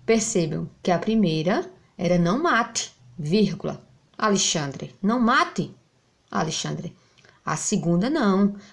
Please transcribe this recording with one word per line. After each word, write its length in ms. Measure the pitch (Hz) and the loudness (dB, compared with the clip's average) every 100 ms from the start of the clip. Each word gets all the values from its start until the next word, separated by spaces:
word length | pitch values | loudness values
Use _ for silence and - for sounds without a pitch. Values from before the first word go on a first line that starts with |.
Percebam 640 | - 226 220 190 160 160 165 _ | 2 0 2 -2 -2 -4 -8 _
que 80 | - | -2
a 80 | 170 | 0
primeira 720 | - 220 185 156 156 240 370 - _ - | 0 2 2 2 0 -2 -4 -14 _ -6
era 220 | 175 175 | 0 2
Não 240 | 170 226 | 2 2
mate, 500 | 339 240 233 - - _ - - | 2 2 0 -4 -8 _ -20 -10
vírgula, 680 | 147 202 190 160 - 147 - _ _ - | 0 2 2 0 -8 -10 -16 _ _ -4
Alexandre. 760 | 214 196 - 175 143 135 147 - | 0 2 2 0 -4 -8 -12 -4
Não 180 | 190 247 | 0 2
mate, 540 | 226 269 339 - 147 - _ _ _ _ _ | 2 2 0 -2 -6 -8 _ _ _ _ _
Alexandre. 680 | - 80 - 151 151 - - _ _ - _ | -4 -2 -4 -6 -6 -10 -14 _ _ -20 _
A 120 | - 156 | -6 -4
segunda 520 | - 208 160 175 226 | -2 0 2 2 2
não. 480 | 320 214 190 202 202 - | 0 2 4 2 0 -16